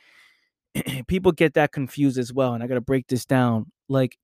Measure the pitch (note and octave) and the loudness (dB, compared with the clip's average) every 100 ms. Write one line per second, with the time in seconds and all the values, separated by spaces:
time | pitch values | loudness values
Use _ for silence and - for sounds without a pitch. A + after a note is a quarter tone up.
0 | _ _ _ _ _ _ _ - - C3 | _ _ _ _ _ _ _ -10 -8 -8
1 | A#2+ F#3 F#3 D#3+ D#3+ D#3+ D3 D3+ C3 - | -4 0 2 2 2 2 0 -2 -6 0
2 | C#3+ B2+ A#2+ B2+ B2+ A#2 B2 B2+ A#2+ C3+ | 0 0 -4 -2 -2 -2 -4 -4 0 -2
3 | - B2 - C3 B2 A2+ - _ - C3+ | 0 -4 0 2 2 0 -4 _ -2 0
4 | B2+ _ | 0 _